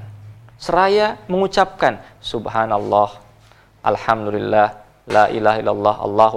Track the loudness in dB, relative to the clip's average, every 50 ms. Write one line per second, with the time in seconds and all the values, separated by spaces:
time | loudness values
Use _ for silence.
0 | -16 -20 -20 -20 -20 -20 -20 -20 -20 -20 _ -14 -6 -2 0 0 2 2 2 0
1 | 0 -2 -4 -8 -8 -6 -2 -2 -2 -2 0 0 -2 -2 -2 -2 -2 -2 -2 -2
2 | -12 -20 -20 _ -16 -8 -8 -8 -8 -4 -2 -2 -2 0 -2 -2 -2 0 2 2
3 | 2 0 -2 -12 -20 -20 _ _ _ _ _ _ _ _ _ _ _ -2 -2 -2
4 | 0 -2 -2 -2 -2 -4 -4 -4 -2 0 2 2 2 2 0 -8 -20 _ _ _
5 | _ 0 2 2 4 4 0 0 0 0 0 0 -2 -2 -2 0 0 0 0 0
6 | -4 -4 2 4 2 4 4